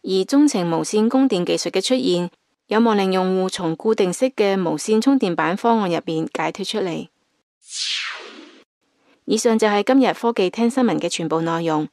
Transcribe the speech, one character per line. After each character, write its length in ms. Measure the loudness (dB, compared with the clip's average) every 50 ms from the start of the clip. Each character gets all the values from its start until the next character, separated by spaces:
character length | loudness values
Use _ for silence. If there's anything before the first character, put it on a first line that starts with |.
而 240 | -4 -2 -2 -2 0
中 220 | 2 4 4 4
程 180 | 4 4 2 0 0
無 120 | 0 -2 -2
線 240 | 0 0 2 2
供 220 | 2 4 2 2 2
電 160 | 2 0 0
技 100 | 0 -2
術 140 | -2 -2 -2
嘅 120 | -2 -2 0
出 100 | 2 0
現， 360 | 0 2 0 0 0 -2 -4 _ _ _ _ _ _ _
有 140 | _ 0 2
望 180 | 2 4 2
令 160 | 2 2 2 0
用 320 | 0 0 0 0 0 -2
戶 40 | -2
從 260 | -4 -4 -4 -4 -4
固 180 | -2 -2 -2 0
定 180 | 2 0 -2
式 180 | 0 -2 -2 -2
嘅 280 | _ 0 0 0 2 0
無 160 | 0 -2 -2
線 240 | -4 -2 0 0 2
充 200 | 4 4 2 2
電 160 | 2 0 0
板 200 | 0 0 -2 -2
方 260 | 0 2 2 2 2
案 100 | 2 0
入 60 | -2
邊 300 | -2 -4 -4 -4 -4 -4 -4 -4
解 180 | -4 -4 -4
脫 140 | -6 -6 -8
出 120 | -6 -6 -4
嚟。 280 | -4 -4 -6 -8 -10 -12 _ _ _ _ _ _ _ _ _ _ _ -14 -10 -8 -6 -6 -6 -6 -8 -10 -12 -14 -16 -18 -20 -20 -20 -20 -20 -20 _ _ _ _ _ _ _ _ _ _ _ _ _
以 100 | -4 -2
上 240 | 0 2 2 2 4
就 80 | 2
係 160 | 2 2 0 2
今 160 | 4 4 4
日 140 | 4 4 0
科 180 | 0 -2 -2
技 180 | 0 0 -2 -2
聽 200 | 0 0 -2 0
新 120 | 2 2 0
聞 120 | 0 0
嘅 120 | -2 -2 -4
全 180 | -4 -4 -4
部 140 | -2 -2 -2
內 240 | 0 0 -2 -2 0
容。 240 | 0 0 0 -2 -4